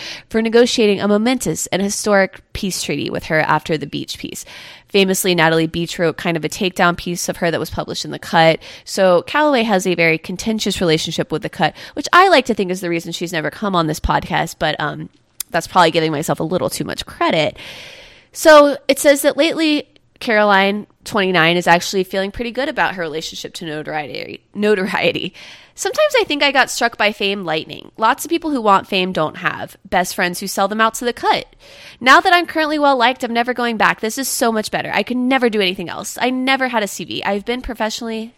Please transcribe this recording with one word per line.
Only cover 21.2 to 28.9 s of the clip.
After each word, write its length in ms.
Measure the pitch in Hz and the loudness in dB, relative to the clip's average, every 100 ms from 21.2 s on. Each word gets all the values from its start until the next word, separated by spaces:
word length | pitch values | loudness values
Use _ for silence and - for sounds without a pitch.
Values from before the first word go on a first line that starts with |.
| 190 175 165 175 | 2 4 4 2
is 120 | 175 | 4
actually 340 | 175 - 196 | 2 2 -2
feeling 300 | 185 190 196 | -2 -4 -4
pretty 180 | - 240 | -6 -6
good 180 | 226 294 | -6 -4
about 260 | 247 165 | -2 -2
her 80 | 185 | -2
relationship 520 | 160 156 - - - | -6 -6 -10 -12 -14
to 100 | - | -12
notoriety. 800 | 165 151 151 151 143 - - - _ | -10 -8 -8 -8 -8 -10 -12 -16 _
Notoriety. 800 | 202 208 196 190 - 165 - 185 - - - - - | -2 2 2 2 0 0 -2 -6 -12 -20 -20 -20 -8
"Sometimes 360 | 381 480 605 523 | -4 0 2 2
I 60 | |
think 180 | 370 294 | 0 0
I 80 | 285 | 2
got 220 | 269 233 | 2 0
struck 260 | - 233 - | 0 -4 0
by 140 | 214 | -2
fame 320 | - 196 202 | 0 -4 -4
lightning. 480 | 170 160 - - - - | -4 -6 -6 -14 -16 -2
Lots 280 | 220 262 | 0 0
of 40 | 302 | -2
people 220 | 330 320 | -4 -2
who 100 | 269 | 0
want 280 | 214 196 | 4 2
fame 240 | - | 2